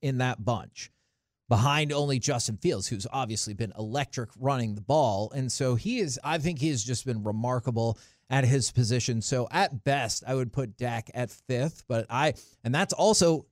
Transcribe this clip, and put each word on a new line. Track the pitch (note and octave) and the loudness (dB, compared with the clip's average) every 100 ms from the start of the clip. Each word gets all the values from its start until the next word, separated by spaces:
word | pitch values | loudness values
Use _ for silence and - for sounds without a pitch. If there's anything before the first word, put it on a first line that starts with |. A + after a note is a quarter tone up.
in | C3+ B2+ | -2 0
that | B2+ A#2+ A2 | -2 -2 -2
bunch, | A2 - - - _ _ _ _ _ - | -2 -4 -16 -18 _ _ _ _ _ 0
behind | G#2 C3+ D3 D3+ | 2 4 4 2
only | D3 C#3+ C3 | 0 0 0
Justin | C3+ B2 - G#2 | 0 -2 -2 -2
Fields, | F3+ A2+ G2 | 0 0 -2
who's | G#2+ A2 | -6 -6
obviously | C3+ A#2+ A2 - | -4 -4 -4 -4
been | G#2 A2 - | -4 -6 -6
electric | G#2+ C3+ C3+ - A2+ G#2+ | -4 -4 -4 -6 -10 -4
running | C3 C3 A#2 G#2 | -2 0 -2 -4
the | |
ball. | G2 D3+ B2+ G2 G#2+ C#3 | 2 4 4 2 -2 -4
And | B2+ | -4
so | - C3 A#2+ | 0 2 2
he | G3+ B3 | 0 -2
is, | F3 B2 | -2 -4
I | C#3+ E3 | -2 -2
think | D3 D3+ | 0 0
he | D#3 | 0
has | C3 | 0
just | A2 B2 C3 | -2 -4 -2
been | A2+ | -4
remarkable | G#2 A2 B2 B2+ C3 A#2 A2+ A2 - _ - | -2 -2 0 -2 0 0 0 -2 -8 _ -2
at | C3+ | 2
his | B2+ C3+ A#2 | 4 4 2
position. | - A2+ B2 - A2+ | 2 2 2 0 -2
So | - B2+ A#2 | 0 -2 0
at | E3 G3 A#2 | 0 0 0
best, | - C#3 A#2 - - | 0 0 0 -4 -2
I | |
would | C3 B2 | -2 -2
put | C#3 B2 - | -2 -4 -4
Dak | B2 A#2 - | -4 -4 -6
at | - B2 | -6 -6
fifth, | - - B2 D3+ - - | -6 -4 -2 -2 -4 -4
but | A#2 A2 | -4 -2
I, | A#2+ D3+ A#2+ - _ | 0 0 0 -10 _
and | A#2+ | -2
that's | C#3+ F#3+ | 0 0
also | - G3 G#3+ E3+ D#3 - | 2 4 6 4 4 -2